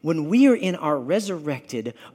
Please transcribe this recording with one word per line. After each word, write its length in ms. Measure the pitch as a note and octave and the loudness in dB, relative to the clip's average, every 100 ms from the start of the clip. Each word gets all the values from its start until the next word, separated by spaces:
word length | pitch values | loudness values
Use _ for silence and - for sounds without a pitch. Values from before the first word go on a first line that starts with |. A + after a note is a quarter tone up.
when 260 | D3 E3 D3+ | -2 -2 0
we 160 | A3 C4+ | 4 6
are 100 | A#3 | 6
in 180 | F#3 | 0
our 240 | F3+ D#3 D3 | -4 -2 -2
resurrected, 920 | B2+ F#3+ G3+ F3+ D3 C#3 - B2 A2 - - | -2 -4 -2 -8 -6 -8 -8 -8 -8 -12 -20